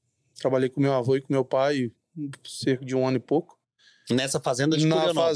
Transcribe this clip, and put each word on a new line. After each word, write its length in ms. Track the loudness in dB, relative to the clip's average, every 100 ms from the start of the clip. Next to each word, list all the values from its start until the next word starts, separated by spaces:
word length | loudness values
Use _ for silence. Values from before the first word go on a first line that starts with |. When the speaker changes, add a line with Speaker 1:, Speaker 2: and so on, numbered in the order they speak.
| _ _ _ -6
Speaker 1:
Trabalhei 280 | -2 0 0
com 120 | 0
meu 120 | 0
avô 220 | 2 2 0
e 60 |
com 100 | 0
meu 140 | -2 0
pai 460 | 0 0 0 -4 -8 _ -12 -12 -12 -16
cerca 380 | -6 -2 -2
de 120 | -2 -2
um 120 | 0
ano 100 | -2
e 20 |
pouco. 380 | 0 -2 -2 -12 _ _ _ _ -2
Speaker 2:
Nessa 300 | -2 0 -2
fazenda 380 | -2 0 0 2
de 80 | 2
Speaker 1:
Na 100 | 2
Speaker 2:
Curionópolis? 320 | 2 2 2